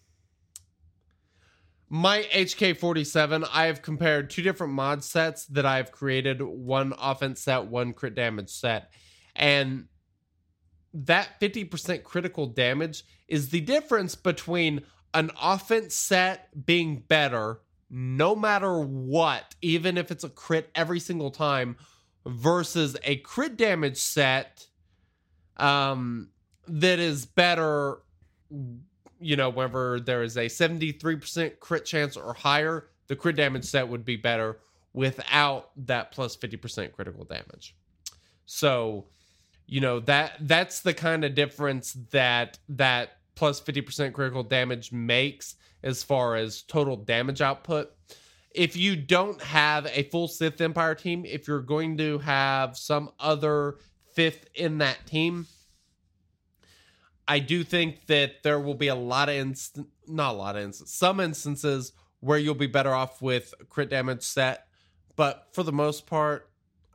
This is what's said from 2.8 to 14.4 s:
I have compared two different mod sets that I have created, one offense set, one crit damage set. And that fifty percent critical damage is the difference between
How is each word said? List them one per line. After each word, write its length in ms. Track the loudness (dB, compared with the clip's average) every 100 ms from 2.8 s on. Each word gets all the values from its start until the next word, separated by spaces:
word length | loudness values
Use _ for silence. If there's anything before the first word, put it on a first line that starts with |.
| 0 0 0 2 2 2 0
I 140 | 2 2
have 160 | 0
compared 460 | -4 0 2 2 0
two 120 | -2
different 300 | -2 -2 -2
mod 280 | -2 -2 -2
sets 440 | -2 0 0 -2 -6
that 180 | 0
I 140 | 2 2
have 140 | -2
created, 500 | -4 -2 0 0 -2
one 520 | -4 -8 -2 0 0 -2
offense 400 | -2 -2 -2 -4
set, 260 | 0 0 0
one 260 | -2 -4
crit 220 | -4 -8
damage 360 | -2 -2 -2 -8
set. 420 | -6 -2 -2 -6 _ -20 _ _
And 540 | 0 4 4 2 -4 -10 _ _ _ _ _ _ _ _ _ _
that 480 | -8 2 2 2 -2
fifty 240 | -4 -2
percent 400 | -8 -8 -4 -6
critical 420 | -4 -6 -4 -4 -4
damage 580 | 0 2 2 -2 -6 -18 _ -4
is 200 | -4 0
the 120 | -2
difference 540 | 2 0 2 0 0
between 680 | -4 -2 -2